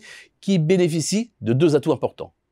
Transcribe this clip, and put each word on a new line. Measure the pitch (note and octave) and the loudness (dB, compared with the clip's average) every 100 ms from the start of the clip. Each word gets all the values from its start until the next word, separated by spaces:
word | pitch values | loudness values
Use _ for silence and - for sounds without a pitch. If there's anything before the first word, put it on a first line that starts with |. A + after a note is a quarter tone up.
| - - - _ | -8 -20 -20 _
qui | - F#3+ | -2 0
bénéficient | D#3 F#3 F3 E3 - G#3 A#3+ _ | 2 2 2 -2 -4 -4 -6 _
de | A2 | -2
deux | B2 E3 C#3+ | 2 2 2
atouts | D#3 | 0
importants. | C3+ - - - _ _ | -2 -4 -8 -16 _ _